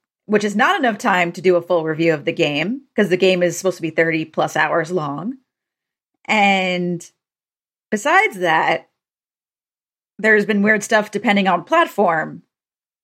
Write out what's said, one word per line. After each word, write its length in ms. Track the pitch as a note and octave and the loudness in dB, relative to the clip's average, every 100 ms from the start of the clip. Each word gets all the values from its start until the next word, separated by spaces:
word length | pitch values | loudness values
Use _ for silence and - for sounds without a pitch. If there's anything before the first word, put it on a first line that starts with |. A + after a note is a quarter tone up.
| _ _ - | _ _ -2
which 180 | G#3 | 0
is 120 | G#3 G3+ | 0 0
not 220 | D4 G4 | 2 2
enough 200 | B3 G3+ | 0 0
time 340 | A#3 F3+ F3 | 0 0 0
to 80 | F3 | 0
do 160 | F3 F3 | 2 2
a 60 | |
full 220 | E3+ F3 | 2 -2
review 280 | D#3+ D#3 E3 | 0 0 0
of 120 | D3+ | 0
the 80 | E3 | -2
game, 500 | E3+ D3+ C#3+ F3 C4+ _ | -2 -2 -2 -4 -6 _
'cause 140 | - F#3+ | -2 0
the 80 | F3+ | 2
game 260 | F#3+ F3+ | 2 2
is 140 | F3 - | 0 0
supposed 200 | F#3+ F3 | -4 -4
to 60 | |
be 80 | D#3+ | -6
thirty 340 | D#3+ E3 D#3+ | -2 0 0
plus 320 | D#3 - D3+ D#3 | -4 -4 -4 0
hours 340 | D3+ E3 D#3+ | 0 0 -2
long. 480 | F3+ D3 C#3+ G3+ C#4 _ _ _ _ _ _ _ _ - | -4 -4 -6 -10 -12 _ _ _ _ _ _ _ _ -2
And 840 | G#3+ G3+ F#3+ F#3 F3+ F3 E3+ - _ _ _ _ _ _ _ - | 2 4 2 0 -2 -2 -4 -8 _ _ _ _ _ _ _ -8
besides 480 | G#3+ C#4+ F#4 G4+ G3+ | -4 2 2 2 -2
that, 480 | F3 D#3+ D3 D#3+ - _ _ _ _ _ _ _ _ _ _ _ _ - | 0 2 2 -2 -6 _ _ _ _ _ _ _ _ _ _ _ _ -2
there's 280 | A3 G#3+ G3 | 2 4 2
been 160 | G#3 | 2
weird 200 | G#3 G#3+ | 2 -2
stuff 280 | - G#3+ G3+ | 0 0 0
depending 360 | G#3 G#3+ G3+ F#3+ | -4 0 0 2
on 160 | F3 | 0
platform. 800 | F3 E4 E4 - G3 D#3+ D#3 E3 _ _ _ _ _ _ | 0 0 0 0 0 0 -4 -12 _ _ _ _ _ _